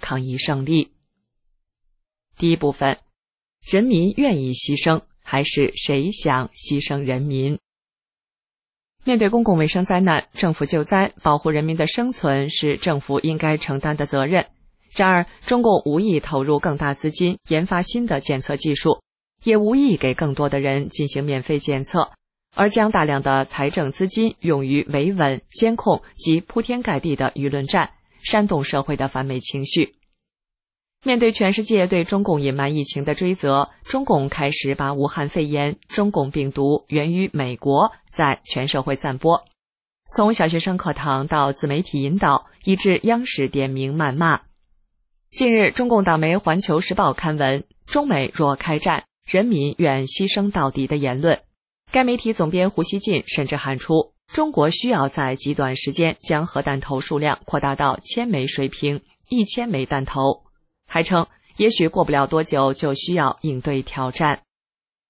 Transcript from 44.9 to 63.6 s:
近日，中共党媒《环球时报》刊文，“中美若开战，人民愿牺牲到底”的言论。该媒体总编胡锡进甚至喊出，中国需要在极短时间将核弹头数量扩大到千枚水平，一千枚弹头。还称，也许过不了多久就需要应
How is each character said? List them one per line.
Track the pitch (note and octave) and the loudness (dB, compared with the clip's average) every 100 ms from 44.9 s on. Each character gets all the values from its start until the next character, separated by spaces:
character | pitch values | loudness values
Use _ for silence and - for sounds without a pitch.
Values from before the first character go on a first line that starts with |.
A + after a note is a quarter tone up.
| _ _ _ _ | _ _ _ _
近 | - B3+ | 0 2
日， | A3+ G3 | 4 4
中 | - B3 | 2 2
共 | A3+ | 2
党 | F#3 D#3+ | 4 2
媒 | D#3 F#3 | 2 0
《环 | F3 E3 | 2 0
球 | - D3+ | 2 0
时 | F#3+ | 0
报》 | F#3+ F3 | 0 0
刊 | B2+ E3 D3+ | 0 -2 0
文 | C#3 C#3 - _ | 0 -2 -4 _
，“中 | - D4 D4 | -4 0 2
美 | D#3+ C3+ | 0 0
若 | - D3 C#3 | 0 0 0
开 | - D3+ | -2 -2
战， | F#3 D3+ - _ - | 0 -2 -4 _ -2
人 | F#3 | 0
民 | A#3 F#3 C#3+ - | 2 2 0 0
愿 | E3 C3+ C3+ | 2 2 -2
牺 | - G3 | -2 -2
牲 | G#3 G3+ | 0 0
到 | G3 C#3 | 0 -2
底” | C3+ C3+ | 0 -2
的 | D3+ | -2
言 | C#3 B2+ | -2 0
论。 | E3 D3+ _ _ _ _ _ | 2 0 _ _ _ _ _
该 | C4 | 0
媒 | B3+ B3 | 2 0
体 | A3 | -2
总 | A3 D#3+ | 0 0
编 | F3+ F#3 | 2 0
胡 | - | 0
锡 | E3 G3 | -2 -2
进 | G#3+ F#3 - | 0 -2 -2
甚 | - C3+ | -4 -2
至 | |
喊 | C#3+ C#3 C3+ | -4 -4 -6
出， | - D#3+ - _ - | 0 0 0 _ -8
中 | - D#4 | -2 -2
国 | C#4 D3+ | 2 2
需 | E3+ A#3+ | 2 0
要 | G#3 C#3 | 0 0
在 | - C3+ C3 | -2 -4 -4
极 | C3+ | -4
短 | D3 C3+ C3 | -2 -2 -2
时 | - | -2
间 | C#3 E3 - | 0 0 0
将 | - D3+ E3+ | -2 -2 -2
核 | - | -4
弹 | C#3+ C3+ | -4 -4
头 | - C3+ | -4 -6
数 | - D3 | -2 -2
量 | D3+ - | 0 -2
扩 | - D3 | -4 -4
大 | C#3 C#3 | -2 -2
到 | C#3+ B2+ | -2 -2
千 | - - A#3+ | -4 -4 -2
枚 | D#3+ C3 | -2 -2
水 | - C3+ | -2 -4
平， | - D3 C#3+ - _ - | -4 -4 -4 -8 _ -4
一 | B3 | -2
千 | G#3 - A#3+ | 0 -2 -4
枚 | D3+ C3 | -4 -2
弹 | C#3+ | -4
头。 | C3+ C#3 C3+ - _ _ _ _ - | -4 0 0 0 _ _ _ _ -6
还 | E3 | -2
称， | E3 F3+ E3 _ _ - | 0 0 0 _ _ 0
也 | G#3+ | 2
许 | A3+ D#3+ | 2 0
过 | - | 2
不 | D#3+ | 0
了 | D3 C3+ | 2 2
多 | D#3+ | 0
久 | D#3+ C#3+ C3+ | 0 2 2
就 | C3+ D3+ | 0 -2
需 | C#3 - | -2 -2
要 | F3 C#3 - | 0 0 0
应 | D#3 B2+ | -4 -4